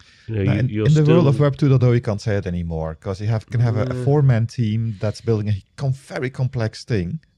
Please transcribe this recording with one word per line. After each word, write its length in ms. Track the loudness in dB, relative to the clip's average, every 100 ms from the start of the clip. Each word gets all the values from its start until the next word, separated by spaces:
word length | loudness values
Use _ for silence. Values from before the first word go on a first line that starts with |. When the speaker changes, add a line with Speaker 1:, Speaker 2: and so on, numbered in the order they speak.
| -20 _ -8
Speaker 1:
you 80 | -2
know, 80 |
Speaker 2:
Now, 80 | 0
Speaker 1:
you, 60 | 2
Speaker 2:
in, 80 | 0
Speaker 1:
you're 180 | 0 2
Speaker 2:
in 80 |
the 100 | 4
world 220 | 6 6 4
of 80 |
Speaker 1:
still 120 | 4 2
Speaker 2:
Web 100 | 2
two 120 | 2
point 140 | 4
oh, 100 | 4
you 80 | 2
can't 200 | 0 -4
say 160 | -2 -4
it 100 | -2
anymore, 480 | -4 -4 -6 -6
'cause 260 | -8 -10 -6
you 60 | -4
have, 200 | -4 -2
can 140 | 0
have 160 | 0 0
a, 100 | -2
a 140 | -2
Speaker 1:
Uh. 40 |
Speaker 2:
four-man 420 | 0 4 4 2 0
team 480 | -2 -2 -2 -4 -4
that's 200 | -6 -6
building 280 | -2 -2 0
a 60 | -4 -6 -6
com-, 160 | -4
very 380 | -4 -8 -6 -6
complex 540 | -4 -4 -2 -6 -6
thing, 340 | -6 -4 -4 -8 _